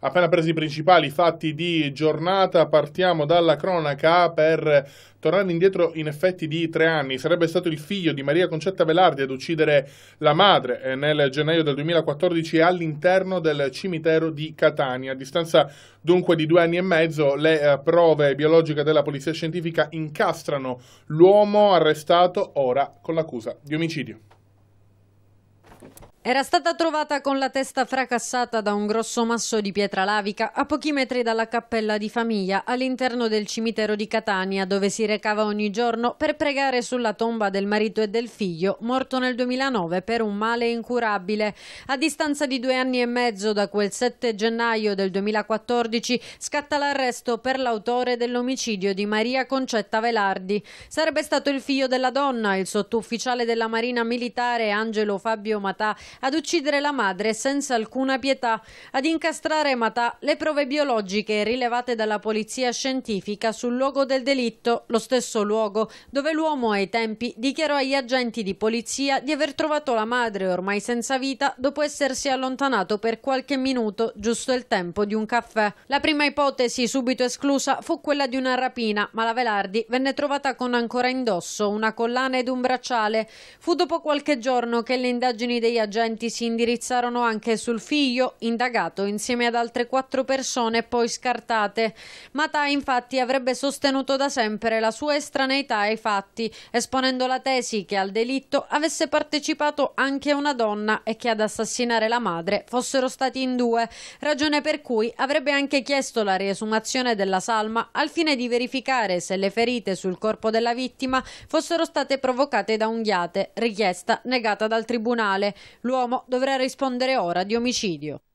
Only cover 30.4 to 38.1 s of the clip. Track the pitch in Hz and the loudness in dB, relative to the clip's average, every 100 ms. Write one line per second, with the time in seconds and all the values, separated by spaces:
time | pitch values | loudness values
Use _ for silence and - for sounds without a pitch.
30.4 | 226 - 277 302 302 285 262 247 226 226 | -4 -2 -2 0 0 0 0 0 0 0
31.4 | 226 233 - 233 214 214 208 240 226 214 | 0 -2 -2 -2 0 -2 -2 -2 0 0
32.4 | 190 196 - 254 262 254 254 240 233 214 | 0 -2 0 -2 -2 0 -2 0 0 0
33.4 | 208 - 226 220 214 208 214 220 220 190 | -2 -4 -4 -2 -2 -2 -2 -2 0 -2
34.4 | 185 196 190 196 202 190 214 208 220 208 | 0 -2 0 0 0 0 -2 0 0 0
35.4 | 214 208 214 202 240 226 240 - 302 302 | 0 0 -2 0 0 0 -2 0 -2 0
36.4 | 311 277 277 247 233 254 233 208 226 226 | 0 0 0 0 -2 -2 -2 0 -2 0
37.4 | 202 196 202 208 220 220 220 | 0 0 0 0 0 0 0